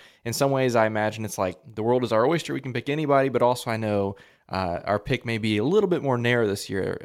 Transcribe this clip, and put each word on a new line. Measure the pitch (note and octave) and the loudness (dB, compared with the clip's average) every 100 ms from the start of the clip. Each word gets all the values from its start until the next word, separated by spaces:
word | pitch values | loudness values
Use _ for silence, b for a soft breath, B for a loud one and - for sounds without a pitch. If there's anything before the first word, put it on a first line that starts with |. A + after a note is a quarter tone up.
| b b | b b
In | A#2 | -6
some | A2+ C#3 | 0 0
ways, | C3+ C3 | 2 2
I | A#2 A2 | 4 2
imagine | G#2+ G#2+ A2 | 2 -2 -2
it's | G#2+ - | -6 -4
like, | F#2 F2+ C3 | -4 -4 -12
the | A2 | -4
world | A2 B2+ | 0 2
is | A#2+ | 2
our | A2 B2 | 2 2
oyster, | E3 - | 0 -2
we | C3+ | -8
can | C3+ | -6
pick | A#2+ A#2 | -6 -4
anybody, | D3 D3+ C#3 C3+ | -2 2 2 2
but | B2+ | 2
also | A#2+ B2 - | 2 2 -2
I | A2 | -4
know, | A2 G#2 G2 G2+ b b b | 0 0 -2 -6 b b b
uh, | F#2+ F#2 E2+ | -4 -2 -4
our | - G#2 | -2 -2
pick | - B2+ | -2 -4
may | A2+ A2+ | -2 -2
be | A2 G#2 | 0 0
a | |
little | A#2+ G3+ G3+ | 2 2 2
bit | E3+ | 0
more | C3+ B2 | 0 0
narrow | A#2+ A#2+ G#2+ | 2 2 2
this | G2 - | -2 -4
year, | G2+ F#2 F#2 | -4 -4 -4